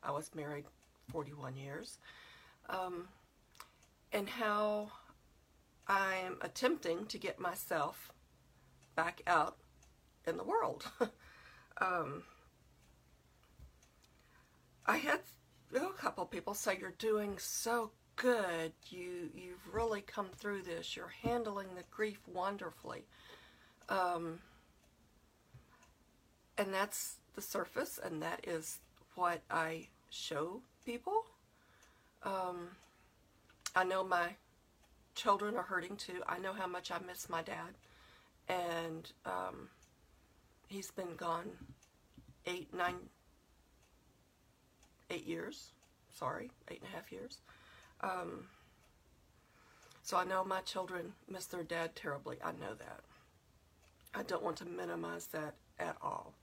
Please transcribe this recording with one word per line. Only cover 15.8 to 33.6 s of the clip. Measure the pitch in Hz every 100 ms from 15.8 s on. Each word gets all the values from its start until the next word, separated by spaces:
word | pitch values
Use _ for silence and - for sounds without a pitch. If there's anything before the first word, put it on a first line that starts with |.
| 359
couple | 392 202 - 180
people | 196 180 208
say, | - 190
"You're | 185 180
doing | 220 214 208 190
so | - - 226 233 220 - _ -
good. | 254 240 190 165 160 - -
You, | 180 180 180 160 -
you've | 180 180 -
really | 202 233 208
come | 202 - 196 185
through | 208 202
this. | 180 170 170 -
You're | 180 -
handling | 233 240 220 196 190 180
the | 180
grief | - 214 202 -
wonderfully." | 180 185 202 180 - - - - - - - - - - - -
Um, | 196 180 170 170 165 - - - - - _ - - - _ _ - - - - - - _ _ _ _ -
and | 196
that's | 190 208 - - - - -
the |
surface, | 208 196 170 - 349 -
and | 185 160
that | 160 175 -
is | 165 156 - - - -
what | - 180 170 -
I | 165 160 165 - - -
show | - - 147 160 208 - _
people. | - 240 359 415 453 - - - - - - - - _
Um, | 202 190 185 175 175 190 - - - _ - - - -